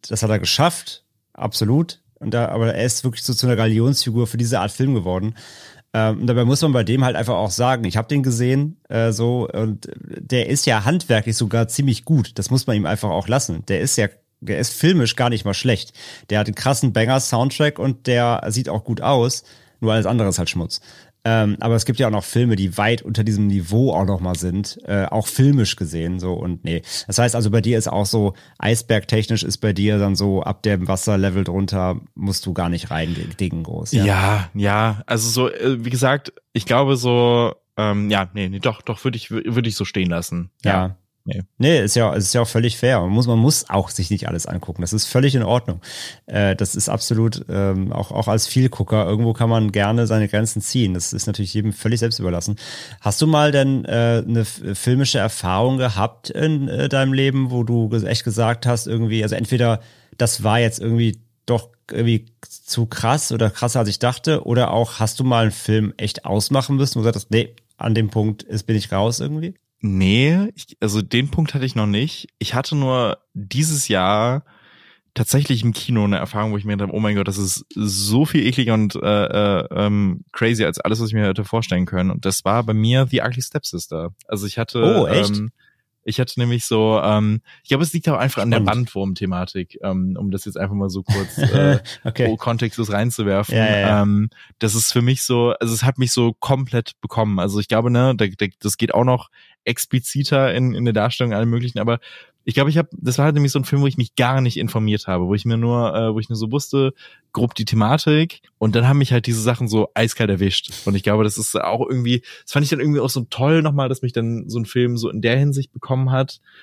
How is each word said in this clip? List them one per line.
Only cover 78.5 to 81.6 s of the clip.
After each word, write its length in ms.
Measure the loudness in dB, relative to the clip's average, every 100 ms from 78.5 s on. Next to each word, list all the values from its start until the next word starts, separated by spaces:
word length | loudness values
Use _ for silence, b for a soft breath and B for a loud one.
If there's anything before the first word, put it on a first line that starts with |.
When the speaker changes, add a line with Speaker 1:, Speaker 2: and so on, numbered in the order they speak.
| 0 2
Speaker 2:
und, 220 | 2 2 0
äh, 40 | 0 2 2 2 2 0
äh, 80 | -2
ähm, 540 | -2 0 2 0 -2 -8
crazy 300 | -2 0 2 0
als 140 | -2
alles, 200 | -2 -2
was 80 | -2
ich 60 |
mir 120 | 0 0
hätte 180 | 0 -2
vorstellen 400 | -4